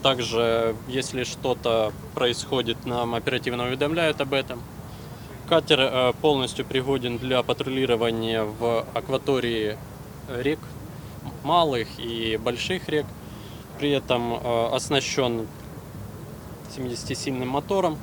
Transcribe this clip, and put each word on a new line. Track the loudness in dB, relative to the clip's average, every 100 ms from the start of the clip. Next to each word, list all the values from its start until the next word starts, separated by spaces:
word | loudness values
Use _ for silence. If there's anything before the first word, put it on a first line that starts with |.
Также, | 2 2 0 2 4 4 2 0 -4
если | -4 -2 -2
что-то | -4 -2 0 0 2 2 2 -2 -8
происходит, | 0 0 0 -2 0 0 -2 -2
нам | -2 0 0
оперативно | 0 0 -2 -2 -2
уведомляют | 0 0 2 2 2
об | 0
этом. | 0 -2 -8 -10 -14 -14 -14 -14 -14 -14 -14 4
Катер, | 4 6 4
э, | 6 4 4 4
полностью | 4 4 2 -4 -2
пригоден | 0 2 0 2 -2
для | 2 2
патрулирования | 4 0 0 0 4 4 4 2 0 0
в | 0 0 2 2 0
акватории | -4 -2 -2 2 2 2 0 -2 -4 -10 -14 -14 -14 -8
рек, | -2 0 0 -4 -12 -12 -12 -12 -12 -12 -8
малых | 2 4 6 2 -2 -6
и | -6 -2 0 0
больших | 0 -2 -2 -2 0
рек. | 0 0 -8 -14 -14 -14 -14 -14 -2
При | 2
этом, | 2 4 2 2 -2
э, | 2 2 4
оснащён | 2 4 2 2 2 2 2 -4 -10 -14 -14 -14 -12 -12 -12 -12 -12 -12 -14 -12 -8
семидесятисильным | -6 -6 -6 -4 -2 -2 0
мотором. | -2 0 2 2 0